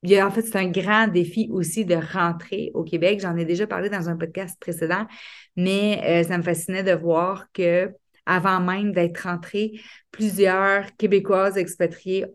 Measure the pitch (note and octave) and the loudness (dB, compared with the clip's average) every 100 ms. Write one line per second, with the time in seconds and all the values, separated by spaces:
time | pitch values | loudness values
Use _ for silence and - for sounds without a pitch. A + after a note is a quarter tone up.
0 | F3 G3 G3 G3 A3+ G3 F#3 F3 F3+ G#3+ | 6 6 6 0 -2 -2 -2 -2 2 4
1 | A3 F3 E3 - A3 F#3+ D#3+ A3 G3 E3+ | 4 2 0 -2 -2 -2 -4 -2 0 0
2 | D#3+ F#3+ F3 E3+ - G3 A3+ - E3 E3 | 0 -2 0 -2 -6 -8 -6 -6 -4 0
3 | F3 G3+ F#3+ E3+ E3 F3 G#3 F#3+ G3 G3+ | 2 0 -2 -4 -2 -2 -2 -2 -4 -4
4 | E3+ E3 E3 E3 F#3 - - E3 E3 F3+ | -4 -4 -6 -8 -10 -12 -10 -6 -2 -2
5 | A3 - - - - - F3+ G3 G#3 G#3 | -4 -12 -20 -20 -16 -4 0 2 0 0
6 | - E3+ E3+ F3+ E3+ E3 E3 F#3 F#3+ F3 | 2 2 2 0 -2 -4 -4 -4 0 0
7 | E3 E3 F3+ G3 - - F3 F3 F#3 F#3 | 2 2 2 -4 -10 -2 2 2 0 -6
8 | _ _ - F3+ F#3 F#3 F3+ F#3+ G#3 F3+ | _ _ -2 0 2 2 0 0 0 2
9 | E3+ E3+ F#3 F3 E3+ G3+ G#3+ G#3+ - - | 0 -2 -6 -8 -6 -4 -4 -6 -20 -20
10 | _ - G#3+ F#3 G3 F#3 G3 G3 G3+ _ | _ -4 -4 2 4 4 2 2 -2 _
11 | G#3+ G3 G3 F#3+ G3 G3 E3+ - F3 E3+ | 2 2 2 2 2 0 -4 -2 -2 -2
12 | - F#3+ - | -4 -4 -2